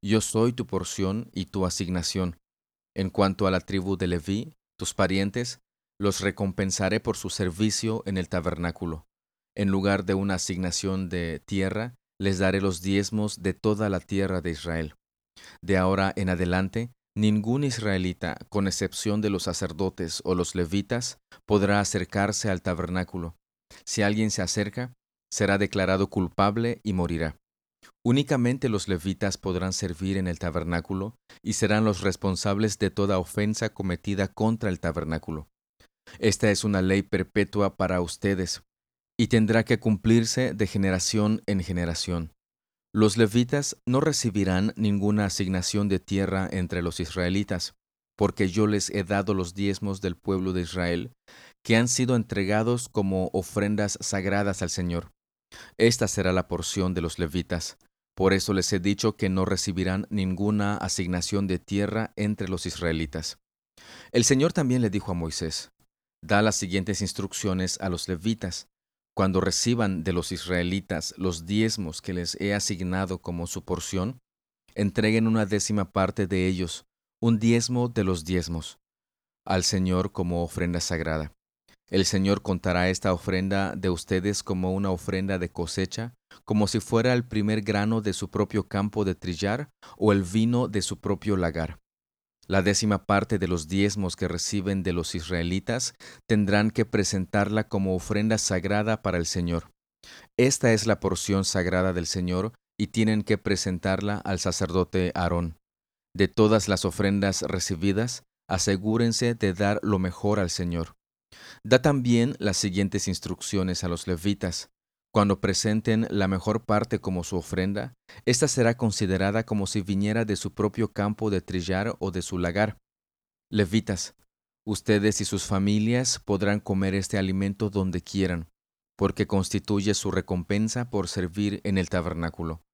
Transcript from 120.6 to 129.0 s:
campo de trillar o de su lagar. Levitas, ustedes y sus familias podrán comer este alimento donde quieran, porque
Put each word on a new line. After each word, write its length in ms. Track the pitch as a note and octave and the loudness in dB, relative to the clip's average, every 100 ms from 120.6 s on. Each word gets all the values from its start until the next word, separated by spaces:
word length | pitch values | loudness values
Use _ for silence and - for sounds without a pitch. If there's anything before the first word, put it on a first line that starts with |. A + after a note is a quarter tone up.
| G#2 G#2+ A2 | -2 0 -2
campo 380 | - G2+ G#2 A2 | 0 -2 0 0
de 100 | F#2+ | 0
trillar 540 | - F#2 E2+ F#2 G#2+ - | -2 -4 -2 -2 -2 -4
o 100 | F#2+ | -4
de 100 | F2+ | -4
su 160 | - F#2 | -4 -2
lagar. 420 | F2 F2 G#2+ - _ _ _ _ _ _ _ | 0 2 0 -2 _ _ _ _ _ _ _
Levitas, 680 | G#2+ F#2+ A2 G2 F#2+ - _ _ _ _ _ - | 2 4 2 0 -6 -6 _ _ _ _ _ -6
ustedes 540 | G#2 - G#2 G#2+ G2+ | -4 4 4 4 2
y 40 | |
sus 200 | G2+ G2 | -2 -4
familias 760 | - G2 G2 G#2 G#2+ B2 B2+ - | -2 0 2 2 2 0 0 -4
podrán 400 | - G2 G2+ G#2 | -2 0 2 0
comer 380 | - F#2+ F#2+ G2 | 0 0 2 0
este 200 | F#2+ G#2 | -2 -2
alimento 540 | F#2+ F#2+ G2 G2 G#2+ | 0 0 -2 -2 -2
donde 320 | G2+ F#2+ F2 | 0 0 -2
quieran, 460 | - G2 F#2 F2 E2 _ _ _ _ | -4 0 0 0 -6 _ _ _ _
porque 320 | - | -2